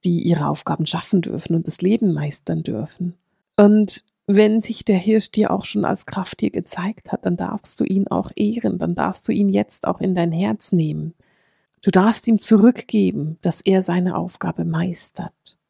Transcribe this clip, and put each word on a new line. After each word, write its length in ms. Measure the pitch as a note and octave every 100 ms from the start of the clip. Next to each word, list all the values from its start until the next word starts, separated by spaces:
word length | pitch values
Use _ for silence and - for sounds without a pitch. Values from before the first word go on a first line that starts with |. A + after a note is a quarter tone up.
| F3+
die 160 | F3
ihre 260 | - E3+ D3
Aufgaben 380 | D3+ - E3 D#3
schaffen 340 | E3+ - F#3+
dürfen 360 | E3 - - E3
und 100 | E3
das 140 | -
Leben 340 | F3+ A3+ G#3
meistern 480 | D#3 D3 C#3+ - D#3+
dürfen. 520 | E3 A2 D3+ - F3+ F3 _ _ _ -
Und 480 | G#3 G#3+ G3+ - - _ -
wenn 360 | G3+ G#3+ A3
sich 220 | G#3+ A3+
der 140 | - F#3+
Hirsch 320 | F#3 A3 -
dir 180 | - G#3+
auch 140 | F#3+
schon 200 | G3+ G#3
als 220 | - G3 -
Krafttier 440 | - F#3 - G3+
gezeigt 600 | G3+ F3 - F3+ A3 -
hat, 140 | - F#3
dann 100 | F3
darfst 440 | F3+ G#3 - -
du 40 |
ihn 220 | - F#3+ G3
auch 220 | F3 G3 -
ehren, 420 | G#3 A3+ A3 F3+
dann 160 | F3+
darfst 320 | F3 - F#3+ -
du 40 |
ihn 160 | G#3+ G3+
jetzt 380 | G3 G#3 - -
auch 140 | -
in 140 | F#3+
dein 180 | F3+ E3+
Herz 400 | E3 G3+ A3 -
nehmen. 420 | F3+ D#3 D3+ D#3 - _ _ _ _ _ _
Du 80 | -
darfst 360 | F#3 G3+ A3 -
ihm 100 | A3
zurückgeben, 1000 | - A3 A3+ B3 - A3 F#3+ D3 D3 D#3+
dass 180 | F3 -
er 220 | - F#3+
seine 340 | F#3 F3 F3+ -
Aufgabe 480 | F3 - F#3 E3+
meistert 960 | E3+ D#3+ F3+ E3+ - - E3 _ - _ _